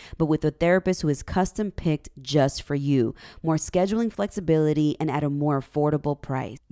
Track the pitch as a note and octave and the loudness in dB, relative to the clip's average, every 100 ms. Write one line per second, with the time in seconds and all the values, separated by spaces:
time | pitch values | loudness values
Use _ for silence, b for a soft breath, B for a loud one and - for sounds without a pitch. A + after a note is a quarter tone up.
0 | B B D#3 D#3 D3+ - E3+ F#3 F#3 F#3 | B B 0 0 0 0 2 4 2 0
1 | D3+ C#3 - F#3 F#3 - G#3 - E3 D3+ | 0 -2 -2 -2 0 -2 -6 -2 -2 -2
2 | - - C3 D3 C3+ - - C#3+ C#3+ C3+ | -4 -16 -2 2 2 0 -4 -2 2 2
3 | A#2 - B B D#3+ D#3 - F3 F#3+ A3 | 2 -2 B B -2 -2 0 0 0 0
4 | A#3 - G#3 - D#3+ D#3 D3+ D3+ D3+ - | -2 -4 -6 -4 2 2 4 2 2 0
5 | D#3 C#3 D3 C#3+ D3 C#3 - D3+ D3 D3 | -2 -2 -2 0 0 -2 -2 0 0 0
6 | D3 D3 - C3 B2+ - - | -2 -4 -4 -6 -6 -12 -6